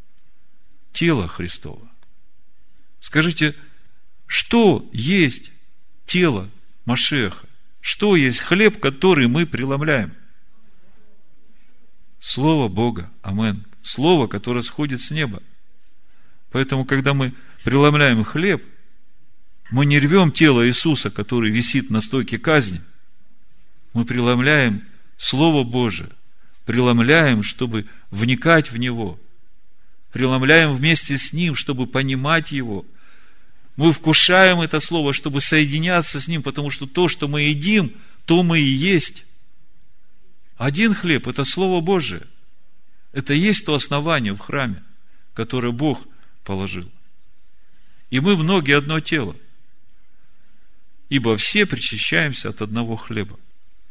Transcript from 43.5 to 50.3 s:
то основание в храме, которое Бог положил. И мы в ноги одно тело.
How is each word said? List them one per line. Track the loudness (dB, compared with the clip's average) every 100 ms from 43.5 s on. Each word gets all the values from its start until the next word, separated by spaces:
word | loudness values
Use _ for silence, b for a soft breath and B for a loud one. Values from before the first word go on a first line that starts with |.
| 2 0
то |
основание | -2 0 -2 0 0 0
в | -4
храме, | -4 -2 -2 -4 -10 -12 -12 -12 -10
которое | -6 -4 -2 -2
Бог | 0 0 0 -6 b b b
положил. | -6 -4 -4 -6 -10 -12 -12 -12 -12 -12 -12 -12 -12 -12 -12 -12 -4
И | 0
мы | 4 4
в |
ноги | 4 2 4
одно | 2 2 -2
тело. | 0 -2 -2 -6 -12 -12 -12 -12 -12 -12 -12 -12 -12